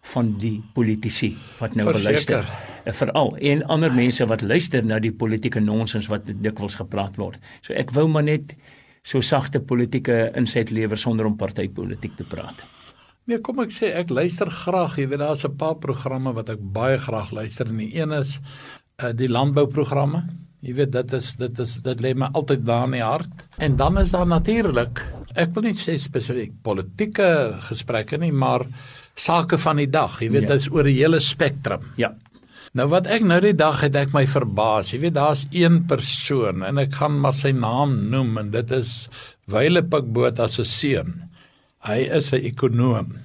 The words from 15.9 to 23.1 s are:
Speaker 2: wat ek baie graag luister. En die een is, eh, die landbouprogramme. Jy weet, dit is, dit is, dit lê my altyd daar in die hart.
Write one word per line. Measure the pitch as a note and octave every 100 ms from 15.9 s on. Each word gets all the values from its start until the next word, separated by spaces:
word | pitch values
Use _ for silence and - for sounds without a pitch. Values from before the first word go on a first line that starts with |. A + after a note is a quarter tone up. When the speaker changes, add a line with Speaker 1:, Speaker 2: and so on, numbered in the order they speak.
| C3 - C3 C3
Speaker 2:
wat | A#2 G#2+
ek | A2
baie | G2 G2+ B2+ C3+
graag | - A2 G#2
luister. | A2 A2 - A#2
En | A2+
die | G#2+ D#3+
een | D#3
is, | D3+ C3+ - - - - - _ _
eh, | B2 A#2
die | B2
landbouprogramme. | A#2 C#3+ C#3+ C#3+ C#3+ C#3+ C#3 C#3+ E3 E3+ - - _
Jy | C3
weet, | B2 C#3+
dit | B2+ A#2
is, | B2+ - -
dit | B2+ A#2+
is, | A#2+ -
dit | C3 B2+
lê | B2 B2+
my | C3
altyd | D3+ D3 C#3 A2
daar | A#2 B2+
in |
die | B2+
hart. | A2+